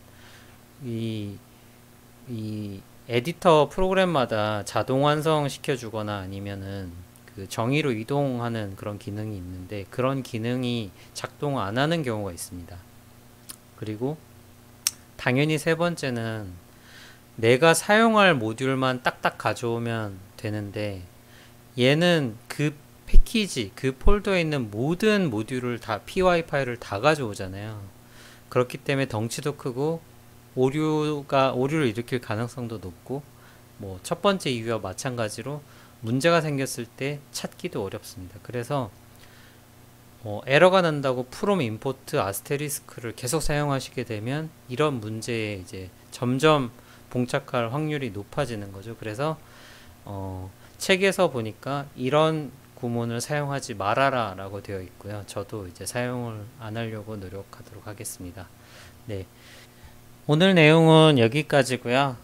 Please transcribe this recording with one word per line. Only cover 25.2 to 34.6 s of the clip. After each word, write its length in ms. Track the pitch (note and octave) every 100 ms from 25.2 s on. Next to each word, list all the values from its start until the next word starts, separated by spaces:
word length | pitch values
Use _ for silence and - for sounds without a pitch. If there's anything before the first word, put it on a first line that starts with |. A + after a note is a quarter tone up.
| F3
모듈을 500 | G#2+ A2+ B2+ B2 A#2
다, 200 | - G#2 -
피와이 400 | - F#3 F3 E3
파일을 320 | D3 C3 A#2
다 220 | - G2+
가져오잖아요. 800 | C3+ D#3 A#2+ G2+ F#2+ F#2+ G#2+ G#2+ G2 - - - - - -
그렇기 280 | B2 B2 -
때문에 300 | - C#3 C3+
덩치도 500 | A2 A2+ - D3 C#3+
크고 440 | C#3+ A#2+ D3 E3 - - - - - -
오류가, 960 | C3 D3 D#3 D#3 D3+ D3 C#3+ C#3 C3+
오류를 340 | B2 C3 D#3+ C3+
일으킬 340 | G#2+ A#2 B2+
가능성도 560 | - G#2+ A#2 - A#2 A2+
높고, 460 | F#2 - - C3 - - - - - -
뭐 220 | G2 F#2
첫 180 | - E3
번째 300 | G3+ G3 D#3
이유와 280 | A#2+